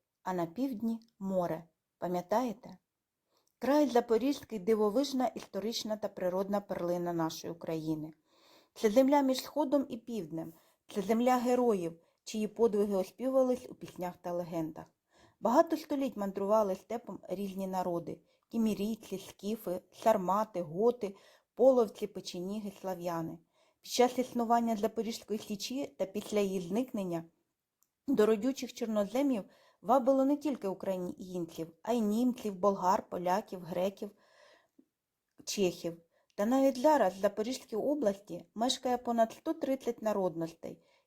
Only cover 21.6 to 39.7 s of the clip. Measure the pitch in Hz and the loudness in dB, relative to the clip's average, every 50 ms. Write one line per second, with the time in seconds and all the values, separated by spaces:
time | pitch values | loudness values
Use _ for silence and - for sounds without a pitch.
21.6 | 247 269 254 247 226 202 - - 214 202 - 185 - - - 175 175 190 208 220 | 6 8 8 6 4 2 0 -8 -8 -8 -8 -10 -12 -10 -8 -8 -6 -6 -6 -6
22.6 | 208 196 - - - 190 185 170 175 175 170 165 160 160 165 - _ _ _ _ | -8 -10 -10 -10 -8 -8 -6 -6 -4 -4 -4 -4 -4 -6 -8 -12 _ _ _ _
23.6 | _ _ _ _ - - - 247 247 247 247 262 247 - - 240 233 220 233 240 | _ _ _ _ -12 -4 2 4 4 4 4 0 -4 -2 -2 -2 0 2 2 2
24.6 | 233 226 226 202 220 214 220 226 208 226 226 - - - 208 214 - - 208 196 | 2 0 -2 0 -2 -2 -2 -2 -6 -4 -6 -8 -6 -6 -6 -6 -6 -6 -8 -8
25.6 | - - 247 277 277 - - - 190 190 - 208 208 - 214 208 202 190 190 190 | -8 -6 -6 -6 -6 -6 -6 -6 -6 -4 -4 -8 -6 -2 0 0 0 0 0 -4
26.6 | 175 170 196 233 262 - - 208 190 175 170 165 165 - _ _ _ _ _ _ | -4 -2 -2 -2 -2 -2 -4 -6 -4 -4 -4 -4 -6 -8 _ _ _ _ _ _
27.6 | _ _ _ _ _ _ _ _ - - 277 - 214 214 220 208 220 262 269 - | _ _ _ _ _ _ _ _ -4 0 2 4 6 4 4 2 2 -2 -2 -4
28.6 | 262 - - - 240 214 220 208 202 202 220 262 294 277 254 196 175 - _ _ | -6 -10 -8 -6 -6 -2 0 0 0 0 0 0 2 2 0 -2 -4 -8 _ _
29.6 | _ _ _ _ - 185 247 277 233 262 269 269 269 269 294 294 294 302 247 - | _ _ _ _ 0 4 4 4 6 6 4 6 6 4 2 2 0 -2 -4 -2
30.6 | - 190 180 185 - 196 190 180 180 180 - - 190 185 180 180 170 165 - 165 | -4 -6 -6 -4 -4 -4 -4 -4 -4 -6 -8 -10 -10 -8 -6 -6 -6 -6 -8 -10
31.6 | 165 165 - _ - 220 240 240 214 208 208 233 254 254 240 - - 214 196 180 | -10 -10 -12 _ -4 -2 0 2 2 2 2 2 2 2 0 0 -4 -6 -4 0
32.6 | 196 202 196 196 185 180 196 226 - - 196 185 175 180 185 208 214 - 202 180 | 2 2 2 2 4 4 4 2 0 -4 -6 -4 0 2 2 0 0 -4 -10 -12
33.6 | 175 160 180 175 185 202 196 - 220 208 - _ _ _ _ _ - - _ _ | -8 -6 -2 -2 -2 -2 -2 -6 -12 -14 -14 _ _ _ _ _ -20 -20 _ _
34.6 | _ _ _ _ _ _ _ _ _ _ _ _ _ _ _ _ - - - 214 | _ _ _ _ _ _ _ _ _ _ _ _ _ _ _ _ -10 -6 -2 0
35.6 | 190 175 170 - - 170 170 - _ _ _ _ _ _ _ - 208 226 262 269 | 0 0 0 -2 -6 -8 -8 -8 _ _ _ _ _ _ _ -2 0 2 4 6
36.6 | 269 269 269 254 247 311 302 277 208 185 190 196 196 196 202 220 214 240 262 254 | 6 4 4 4 4 6 6 6 4 2 2 2 0 0 0 0 -4 -4 -4 -8
37.6 | - - 226 208 - - 202 - 233 202 196 196 - - 170 175 - _ - 208 | -8 -8 -6 -2 0 0 0 2 2 0 0 -2 -8 -12 -12 -12 -14 _ -6 -2
38.6 | 233 262 247 - - 254 247 240 247 240 240 233 226 226 - - - 320 320 330 | 0 0 0 -2 -2 -2 -2 -2 -2 0 2 2 2 2 0 -6 -4 -4 -4 -2
39.6 | - 269 | -2 -2